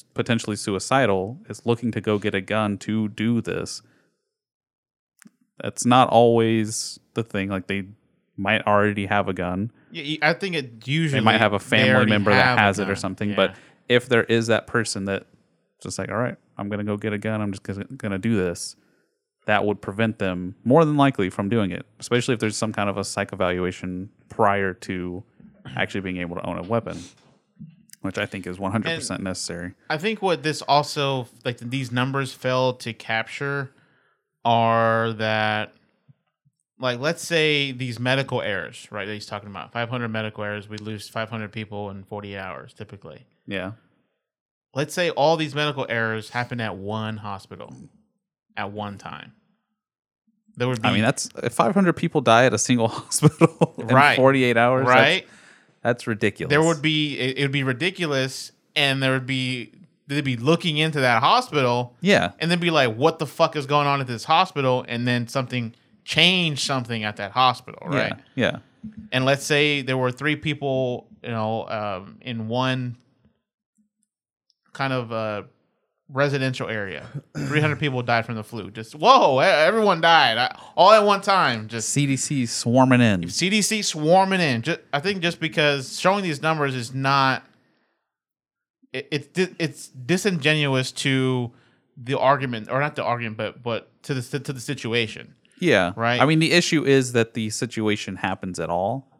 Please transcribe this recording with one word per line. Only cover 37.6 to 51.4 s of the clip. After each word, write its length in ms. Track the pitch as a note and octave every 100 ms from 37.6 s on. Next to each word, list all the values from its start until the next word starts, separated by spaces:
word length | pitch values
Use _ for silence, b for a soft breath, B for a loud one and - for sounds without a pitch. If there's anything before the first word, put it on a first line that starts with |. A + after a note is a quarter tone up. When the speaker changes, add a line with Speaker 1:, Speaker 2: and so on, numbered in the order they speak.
| C#3
Speaker 2:
these 260 | B2 B2+ A2+
medical 400 | B2 C3+ C3+ B2
errors, 440 | G2+ F#2+ D2+ - -
right, 160 | G#2+ G2
that 80 |
he's 120 | G#2 -
talking 220 | G#2 G#2
about, 240 | F2+ -
five 160 | A#2+ A#2
hundred 200 | B2 A#2
medical 340 | A2 G#2+ G#2+
errors, 240 | G#2 G#2 G#2
we 80 | G#2+
lose 300 | G#2 G#2 -
five 220 | A#2 A2
hundred 220 | A#2 G#2
people 360 | A2 G#2+ G#2 G#2
in 120 | G2
forty-eight 340 | F#2 G#2 G2+ G2+
hours, 360 | F#2 C2 B2
typically. 500 | - G#2+ G2 E2 C#2 _ _ -
Speaker 1:
Yeah. 260 | G2 F#2 A2+ _ _ _ _ _ _ _ _ _
Speaker 2:
Let's 180 | C3 D#3
say 160 | F3+ E3+
all 280 | - D3+ D#3+
these 160 | D3+
medical 320 | C#3+ D3+ C3+ -
errors 400 | A#2 A2+ A2 -
happen 300 | A#2+ A#2+ B2
at 160 | A2 F#2+
one 400 | G2 A2 A2 G#2+
hospital 580 | G#2 F#2+ - F#2 - - - _ _ _ _ _ _
at 160 | G#2 G2+
one 280 | G#2 G#2 G2+
time. 340 | - - - _ _ _ _ _ _ _ _ _ _ _ _ -
There 120 | B2+
would 140 | A#2+
be 60 | G#2+
Speaker 1:
I 40 |
mean, 100 | G2
that's, 260 | A2+ - - -